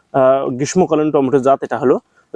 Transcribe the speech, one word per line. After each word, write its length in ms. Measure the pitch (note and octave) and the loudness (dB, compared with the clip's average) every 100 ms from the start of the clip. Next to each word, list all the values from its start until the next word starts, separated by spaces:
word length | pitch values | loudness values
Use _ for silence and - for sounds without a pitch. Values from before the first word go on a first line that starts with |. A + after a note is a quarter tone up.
| _ | _
আহ, 360 | C#3 C3 C3+ C#3 | 0 2 2 -2
গ্রীষ্মকালীন 600 | B2+ D3 F#3 E3+ D3+ D3+ | -6 -2 0 0 0 0
টমেটো 280 | D3 C3+ C3+ | 0 2 2
জাত, 240 | B2+ C3+ | 2 0
এটা 140 | C3 B2+ | -2 -2
হলো 220 | C#3 F#3+ - _ _ | 0 0 -4 _ _